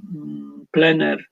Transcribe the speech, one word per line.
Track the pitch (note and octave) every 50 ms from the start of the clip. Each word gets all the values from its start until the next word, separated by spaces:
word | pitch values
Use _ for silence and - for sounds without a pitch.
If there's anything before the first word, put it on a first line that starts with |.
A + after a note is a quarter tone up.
| - - F3
mm, | D3+ D3 D3 - - - - - - - -
plener | - D#3 D#3+ D#3+ D#3+ D#3+ D3+ D3 D3 - - _